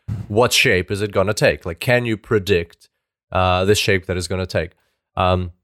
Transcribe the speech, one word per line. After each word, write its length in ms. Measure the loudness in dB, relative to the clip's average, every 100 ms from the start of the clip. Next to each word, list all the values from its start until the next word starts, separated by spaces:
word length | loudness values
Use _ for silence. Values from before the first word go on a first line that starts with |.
| -12 -10 -2
what 240 | 2 2
shape 380 | 4 2 2 0
is 100 | -4
it 100 | -2
gonna 220 | 0 0
take? 300 | 2 0 0 -6
Like, 140 | -6
can 240 | 0 0 0
you 100 | -4
predict, 720 | -2 -2 2 -2 -2 _ _ _ _ _ -6
uh, 320 | 0 2 2
the 100 | 2
shape 320 | 2 2 0 -2
that 100 | -6
it's 120 | -4
gonna 180 | -6 -4
take? 260 | -4 -6 _ _ _ _ -2
Um, 360 | 0 0 -2 -12